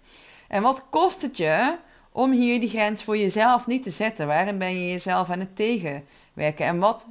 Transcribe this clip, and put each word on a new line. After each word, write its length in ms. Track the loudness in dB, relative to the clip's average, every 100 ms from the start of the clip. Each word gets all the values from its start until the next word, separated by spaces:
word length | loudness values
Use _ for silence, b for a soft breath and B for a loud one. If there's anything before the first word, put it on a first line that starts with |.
| B B B B -6
En 140 | 0
wat 220 | 0 0 -2
kost 320 | 2 2 0
het 160 | -6 -2
je 380 | 2 2 2 -2 b b b
om 200 | 0 2
hier 280 | 4 2 0
die 100 | -2
grens 340 | 0 0 -2
voor 140 | -2 0
jezelf 500 | 0 4 4 4 0
niet 160 | -4
te 60 | -4
zetten? 380 | -4 -4 -2 0
Waarin 300 | 0 0 -2
ben 220 | -4 -4
je 120 | -4
jezelf 380 | -4 -2 -2 0
aan 100 | -4
het 160 | -6 -2
tegenwerken? 1120 | -2 0 -4 -8 -12 -20 _ -4 -4 0 0
En 140 | 2
wat 280 | 2 0 -8